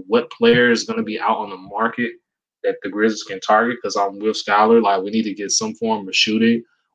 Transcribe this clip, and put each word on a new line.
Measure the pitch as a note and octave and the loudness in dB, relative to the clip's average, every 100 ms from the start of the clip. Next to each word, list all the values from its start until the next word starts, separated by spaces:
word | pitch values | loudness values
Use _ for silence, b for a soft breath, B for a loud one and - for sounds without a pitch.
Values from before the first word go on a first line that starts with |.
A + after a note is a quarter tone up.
| F#2 | 0
what | A#2 A#2 | 0 0
player | - A#2 A#2+ B2 | 2 4 6 4
is | A2+ | 2
gonna | - A2+ | -2 -6
be | G#2+ G#3+ | -4 -4
out | G#2 A2+ | -2 -2
on | G#2 | -4
the | F#2 | -12
market | F#2+ G2+ A2+ - A#2 - _ _ _ _ | -10 -4 -4 -2 -6 -8 _ _ _ _
that | G2+ F#2+ | -4 -4
the | F#2+ | -6
Grizzlies | G#2 A2 G#2+ | 0 0 -2
can | - F#2+ | -8 -10
target | - G#2+ A#2+ A#2+ | 0 2 2 -2
'cause | G#2 G2+ | -4 -2
I'm | G2+ G2 | -4 -2
with | - G#2+ | -4 -4
Skylar. | - G#2 A2 A#2 | 0 2 6 6
Like, | G#2 G2 | 4 0
we | G2 | 0
need | A2 | -2
to | G#2+ | -4
get | G2 G2 | -4 -4
some | - A2 | -2 -4
form | G#2+ A2+ G#2+ F#2+ | -6 -4 -4 -2
of | - | -2
shooting, | - A2 A2+ A#2 - _ _ | 0 2 2 2 -2 _ _